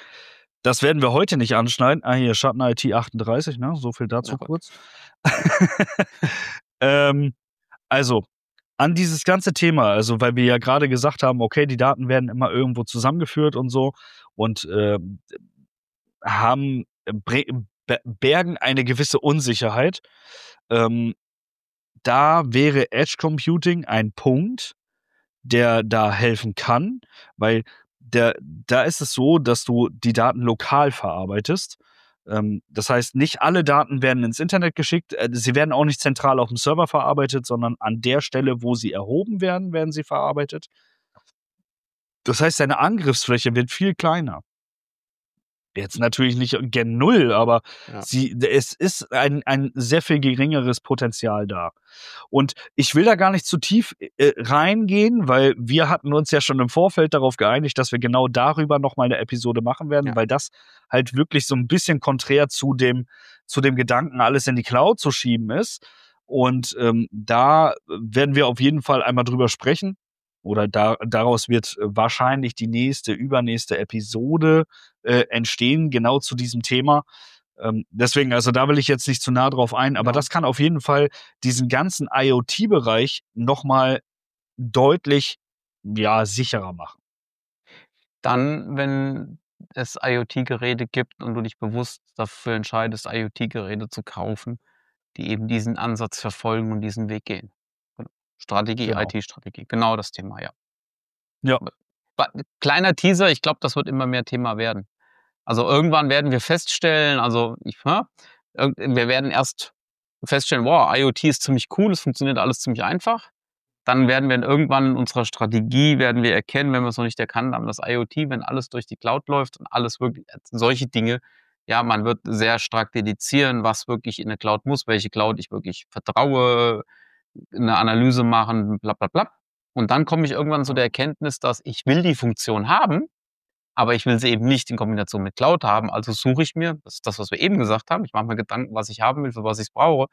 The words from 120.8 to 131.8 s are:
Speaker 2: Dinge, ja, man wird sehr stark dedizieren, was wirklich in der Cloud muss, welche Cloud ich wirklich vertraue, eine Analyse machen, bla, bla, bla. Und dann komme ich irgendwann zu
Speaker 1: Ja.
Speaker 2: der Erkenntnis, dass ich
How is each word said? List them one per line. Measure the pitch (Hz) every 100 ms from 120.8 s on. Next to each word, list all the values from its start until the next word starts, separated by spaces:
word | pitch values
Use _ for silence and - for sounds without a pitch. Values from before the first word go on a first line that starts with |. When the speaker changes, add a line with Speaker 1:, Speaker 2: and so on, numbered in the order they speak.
| 127
Speaker 2:
Dinge, | 120 113 123 - _ _ _ -
ja, | 113
man | 120 107
wird | 110 113
sehr | 107 110 110 120
stark | - 113 107
dedizieren, | 117 104 101 - 139 139 120
was | 110 107 -
wirklich | 117 117 -
in | 92
der | 107
Cloud | 110 107
muss, | 135 139 -
welche | 110 107
Cloud | 110 107 107
ich | -
wirklich | 104 101 - -
vertraue, | 117 - - 143 135 123 120 120 107 - _ _ _ _ - -
eine | - 113 95
Analyse | 110 113 127 123
machen, | 120 113 110 113 104 104
bla, | 107
bla, | 101 98
bla. | 175 220 _ _ _ _
Und | 131 107
dann | 131
komme | 143 165 151
ich |
irgendwann | 104 151 151
zu | 139
Speaker 1:
Ja. | 131
Speaker 2:
der |
Erkenntnis, | 120 - 143 143 147 -
dass | 127 117
ich | - 107